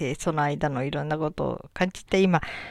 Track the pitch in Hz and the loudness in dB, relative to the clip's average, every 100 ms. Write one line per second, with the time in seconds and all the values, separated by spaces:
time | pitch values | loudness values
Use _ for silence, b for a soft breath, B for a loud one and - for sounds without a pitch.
0 | 135 143 175 156 147 143 151 131 139 147 | -2 -2 0 2 2 2 0 0 -2 -2
1 | 147 156 156 - 135 - - - 185 - | -2 -2 -2 -2 -4 -4 -10 -2 -2 -2
2 | - 190 190 165 B B B | 0 4 6 4 B B B